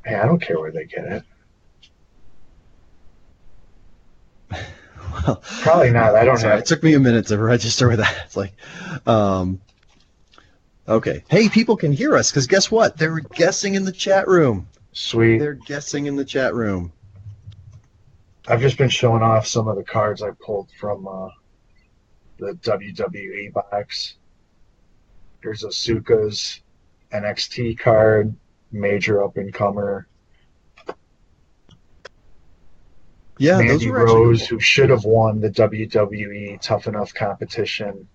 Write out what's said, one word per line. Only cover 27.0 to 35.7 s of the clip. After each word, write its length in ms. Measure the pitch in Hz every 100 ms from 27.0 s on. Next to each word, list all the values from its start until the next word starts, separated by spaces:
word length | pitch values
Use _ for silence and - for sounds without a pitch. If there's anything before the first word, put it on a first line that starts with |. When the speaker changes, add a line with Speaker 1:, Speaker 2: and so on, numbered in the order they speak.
| _
Speaker 1:
N 120 | 107
X 240 | 104 101 -
T 280 | - 120 113
card, 580 | - 110 110 107 110 110 _ _ _
major 520 | 104 101 101 90 101
up-and-comer. 840 | 98 101 98 - 101 101 101 98 92 _ _ _ _ _ _ _ - - _ _ _ _ _ _ _ - _ _ - _ _ - _ _ - - _ - - _ - -
Speaker 2:
Yeah, 180 | 139 180
Speaker 1:
Mandy 160 | 117
Speaker 2:
those 120 | 147 117
were 140 | 127
actually 120 | 117 113 117
Speaker 1:
Rose, 140 | 113
Speaker 2:
good. 60 | -
Speaker 1:
who 100 | 113
should 300 | - - 131
have 140 | 127 104
won 360 | 113 110 107
the 80 | 107
W 380 | 95 107